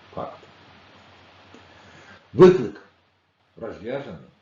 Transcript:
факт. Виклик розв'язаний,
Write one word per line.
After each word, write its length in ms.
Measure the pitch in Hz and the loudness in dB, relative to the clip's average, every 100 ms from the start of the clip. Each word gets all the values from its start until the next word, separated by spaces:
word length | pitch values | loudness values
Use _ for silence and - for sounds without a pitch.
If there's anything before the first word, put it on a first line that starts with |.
| - | -18
факт. 260 | - - - - - - - - - - - - - - - - - - - - - - | -14 -14 -16 -20 -20 -20 -20 -20 -20 -20 -20 -20 -20 -20 -20 -20 -20 -20 -20 -20 -20 -10
Виклик 480 | 104 180 - 107 - - _ _ _ _ _ _ - | 8 8 8 -2 -10 -20 _ _ _ _ _ _ -16
розв'язаний, 720 | 110 82 104 139 120 80 - - | -16 -14 -10 -10 -10 -16 -20 -20